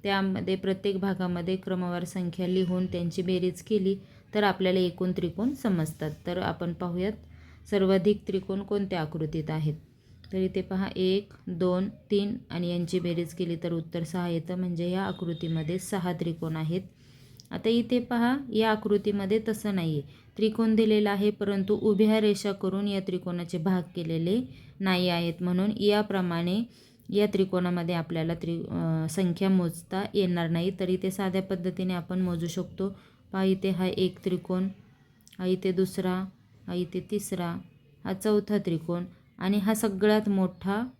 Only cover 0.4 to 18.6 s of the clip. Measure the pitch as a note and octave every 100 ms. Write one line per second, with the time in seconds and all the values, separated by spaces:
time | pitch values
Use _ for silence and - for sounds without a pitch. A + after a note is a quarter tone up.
0.4 | F3 F#3+ F#3+ F#3+ G3+ F#3+ G3 F#3+ F3+ F3
1.4 | F3 F#3+ F#3+ F3+ F3+ F3 F3 F#3+ F3 E3
2.4 | F3+ F#3 F3+ F3+ F#3 F3+ F3 E3+ F3+ F#3
3.4 | F3+ F3 - G#3+ F#3+ G3 - - - G#3
4.4 | G#3 F#3 F#3 F#3 F3+ E3+ F#3 F3+ F3 F3
5.4 | A#3+ D4 A3+ F3+ D#3 - D#3 D3+ - F3
6.4 | F3 E3 F3 E3 F3+ F3 F#3+ A3 - -
7.4 | - - - G3+ F#3+ F#3+ F#3+ G#3 - F#3+
8.4 | F#3+ G3 G3 G3+ F#3+ F3+ D#3 D#3+ D3+ D#3+
9.4 | D3+ D#3 D3+ D3+ - _ - - - F#3+
10.4 | F#3 F#3+ F#3 F#3 G3 - F#3 G3 G3+ -
11.4 | - E3+ F3+ F3+ G3+ - - G3+ G3+ -
12.4 | - E3+ F3 F3 E3+ F#3 F3 E3+ E3 E3
13.4 | F3 E3 E3+ E3 D#3+ F3 D#3+ F3+ F3 E3
14.4 | E3 F3+ F#3 E3+ F3 F#3 G3 F3+ E3+ E3
15.4 | D#3+ D#3+ D#3 F#3 - G3 F3 E3 E3+ E3
16.4 | E3 D#3+ D#3 F3+ - _ - - - -
17.4 | - - A3 A#3 A#3 B3 B3 A#3 A#3+ C#4
18.4 | C4 G#3+